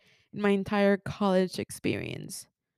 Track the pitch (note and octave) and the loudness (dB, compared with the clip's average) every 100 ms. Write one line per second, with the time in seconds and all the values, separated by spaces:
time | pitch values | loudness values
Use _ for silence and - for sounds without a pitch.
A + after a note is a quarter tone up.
0 | _ _ _ - G3+ G3+ F#3+ G#3 G3+ G3 | _ _ _ -2 2 2 0 2 4 2
1 | - - G3+ F#3 F#3 - - - - G2+ | -2 -2 2 4 2 -2 -10 -4 -4 -2
2 | E2 - - - - _ _ | -6 -10 -10 -14 -16 _ _